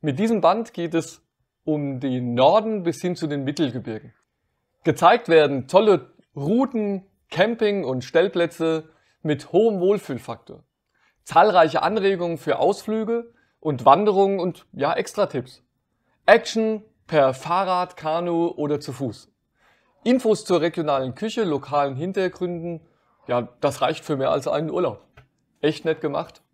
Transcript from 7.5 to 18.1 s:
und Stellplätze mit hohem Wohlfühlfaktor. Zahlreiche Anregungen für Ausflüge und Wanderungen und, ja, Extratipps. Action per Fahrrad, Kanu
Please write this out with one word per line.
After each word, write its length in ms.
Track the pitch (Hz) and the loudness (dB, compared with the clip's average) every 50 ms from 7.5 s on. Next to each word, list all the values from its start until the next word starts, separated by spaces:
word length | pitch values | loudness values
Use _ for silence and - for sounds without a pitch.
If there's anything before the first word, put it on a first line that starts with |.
| 233 226 220 208 202 196 170 | 0 -2 -2 -2 0 -2 -4
und 180 | - 131 127 123 | -4 -4 -6 -6
Stellplätze 840 | - - 165 175 196 175 180 170 165 - - 160 165 160 160 156 - _ _ _ _ _ _ | 0 2 2 2 2 2 0 -2 -2 -2 -4 -2 -2 -2 -2 -6 -10 _ _ _ _ _ _
mit 320 | _ 156 151 - - - - | _ -4 -4 -4 -6 -2 2
hohem 260 | 180 220 226 214 190 | 2 4 4 2 2
Wohlfühlfaktor. 840 | 175 190 208 202 - - 143 117 - - 120 - _ _ - - _ _ _ _ _ _ _ _ _ _ _ _ _ | 2 2 0 0 -2 -8 -10 -10 -8 -12 -14 -14 _ _ -20 -20 _ _ _ _ _ _ _ _ _ _ _ _ _
Zahlreiche 580 | - - 160 180 214 190 180 165 160 131 - | 0 4 4 4 6 6 6 4 4 2 0
Anregungen 560 | - 170 202 220 190 196 196 180 175 170 170 - | -2 0 -2 0 0 0 0 0 -2 -4 -6 -6
für 220 | - 156 - - | -4 -4 -2 0
Ausflüge 760 | - 175 202 - - - 214 220 220 202 233 233 233 233 _ _ _ _ _ _ | 0 0 0 -2 -4 -6 -4 -4 -2 -2 -4 -4 -4 -8 _ _ _ _ _ _
und 240 | - 156 147 127 - | -6 -4 -4 2 6
Wanderungen 540 | - 139 170 208 208 202 190 196 196 196 190 | 6 6 6 6 2 4 4 2 2 2 -2
und, 280 | 170 185 160 - - _ - | -2 -4 -6 -8 -16 _ -8
ja, 200 | - 139 143 165 | -4 -2 -2 -2
Extratipps. 680 | - 190 - - - 208 - - 139 123 - - _ _ _ _ _ _ _ _ _ _ _ _ _ _ - | -2 -4 -6 -2 -2 -2 -2 -2 -8 -8 -8 -16 _ _ _ _ _ _ _ _ _ _ _ _ _ _ 4
Action 560 | 202 226 226 - - 226 220 220 220 214 208 _ _ _ _ _ | 4 4 4 -2 -4 -2 -2 -2 -2 -4 -8 _ _ _ _ _
per 260 | - 156 139 131 131 | 2 4 4 4 2
Fahrrad, 640 | - - 156 170 180 196 185 185 180 180 175 - - | -2 -6 -4 -2 -2 0 0 0 -2 -2 -4 -8 -10
Kanu 520 | - 156 | -6 -4